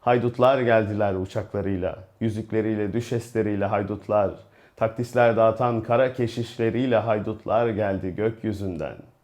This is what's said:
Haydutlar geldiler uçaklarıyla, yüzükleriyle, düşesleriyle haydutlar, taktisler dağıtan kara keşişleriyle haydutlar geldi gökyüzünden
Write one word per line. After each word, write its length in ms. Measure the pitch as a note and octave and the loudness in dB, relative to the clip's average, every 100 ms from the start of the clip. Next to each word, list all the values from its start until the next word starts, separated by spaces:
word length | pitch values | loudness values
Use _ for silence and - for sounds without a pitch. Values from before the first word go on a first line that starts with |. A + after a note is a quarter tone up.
Haydutlar 600 | - B2 A#2 A#2+ B2 C#3 | 2 2 2 2 4 4
geldiler 520 | A#2+ A2+ G#2 G#2 G#2 | 4 4 2 0 0
uçaklarıyla, 840 | F#2+ F#2 A2+ G2 G2+ F#2+ F#2+ F2+ D#2+ - _ | -2 -4 -6 -6 -4 -2 -2 -4 -6 -16 _
yüzükleriyle, 720 | A2+ G#2 A2 A2 G#2+ G#2+ G#2 | -4 -4 -4 -2 0 -2 -2
düşesleriyle 720 | G#2 A#2 A#2+ - A2+ G#2 G#2 G2+ | -4 -4 -6 -4 -2 -2 0 0
haydutlar, 640 | G#2 G#2 G2+ - G#2 F#2+ - - _ - - | -2 -2 -6 0 2 2 -2 -18 _ -20 -4
taktisler 640 | A2+ - B2 B2+ A#2+ A2 | -4 -2 -4 4 4 6
dağıtan 440 | A2+ A2+ B2 A#2 | 4 4 0 0
kara 320 | A2+ A#2+ B2+ | 0 2 2
keşişleriyle 840 | B2+ A#2+ B2 A#2 - A2+ A2 C3 A2+ | 0 -4 -4 -8 -2 0 0 2 2
haydutlar 720 | A2 G#2+ G#2 G#2 - G#2+ A#2 | 2 -2 -2 -8 0 0 2
geldi 460 | G#2 G#2 F#2+ F#2 F2 | 0 -2 -2 -4 -2
gökyüzünden 800 | A2 A2 A2 G2 G2 E2+ D2 G1+ - _ | -2 -2 -6 -4 -6 -6 -8 -10 -20 _